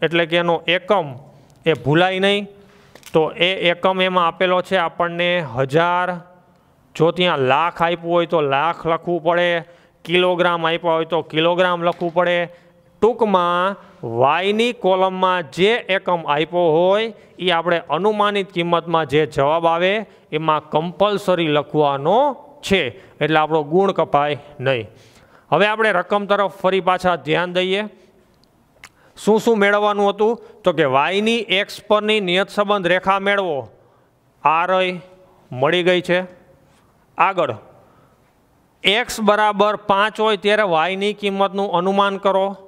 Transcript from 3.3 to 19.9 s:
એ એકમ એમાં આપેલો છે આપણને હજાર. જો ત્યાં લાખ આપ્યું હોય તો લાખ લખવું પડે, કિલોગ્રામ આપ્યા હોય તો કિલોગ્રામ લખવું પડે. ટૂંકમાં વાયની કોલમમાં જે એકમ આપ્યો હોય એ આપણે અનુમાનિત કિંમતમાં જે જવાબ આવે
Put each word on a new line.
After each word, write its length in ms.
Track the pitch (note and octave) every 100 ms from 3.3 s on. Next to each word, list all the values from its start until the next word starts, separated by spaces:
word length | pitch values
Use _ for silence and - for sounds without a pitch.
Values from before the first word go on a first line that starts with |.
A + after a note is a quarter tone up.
એ 200 | - F3 F#3+ F3
એકમ 320 | E3+ F#3+ F#3
એમાં 260 | F#3 F#3 E3+
આપેલો 340 | F3 F#3 F3+
છે 160 | F3 F#3+
આપણને 520 | E3 - E3+ E3+ F3 F3 D3 A#2
હજાર. 520 | C3+ D3 F3 F3 F3+ F3 - - _ _ _ _ _ -
જો 160 | D#3+
ત્યાં 280 | E3+ F3+ D3+
લાખ 420 | B2+ C#3 E3+ E3+
આપ્યું 320 | E3+ F3 E3+
હોય 120 | F3 E3
તો 160 | E3+
લાખ 440 | C#3+ C3+ D#3+ E3 D#3+
લખવું 380 | E3 E3+ F3
પડે, 400 | D#3+ E3+ F3 E3+ D#3 - _ _
કિલોગ્રામ 640 | - F3 F3+ F3 F3 E3+ D#3+
આપ્યા 260 | E3+ E3+
હોય 140 | D#3+ D#3+
તો 180 | E3
કિલોગ્રામ 600 | D3 D3+ E3 F3 F#3 F3
લખવું 300 | E3+ E3 F3
પડે. 360 | E3+ F3 F3 E3+ - _ _ _ _
ટૂંકમાં 760 | G#3+ A#3 A3 F#3 F3 F3 F#3 G3 - -
વાયની 720 | A#2+ A#2 C3+ D#3+ G3 G#3+ A#3+
કોલમમાં 800 | A#3+ F#3 F#3 F#3+ F#3 F#3 F3+ D#3
જે 200 | - G3 A#3 -
એકમ 320 | F#3+ F#3+ F3 D#3
આપ્યો 420 | D3 D#3+ F3 F3
હોય 420 | D#3 F3+ G3+ A3+ G#3 - -
એ 120 | F3+
આપણે 300 | E3 E3+ E3+ -
અનુમાનિત 600 | D3+ G3+ G#3+ G#3 G3+ G3
કિંમતમાં 560 | E3+ E3+ E3+ E3 E3 D3+
જે 180 | D3 D3+
જવાબ 400 | D3 C#3 E3 E3
આવે 400 | E3 F#3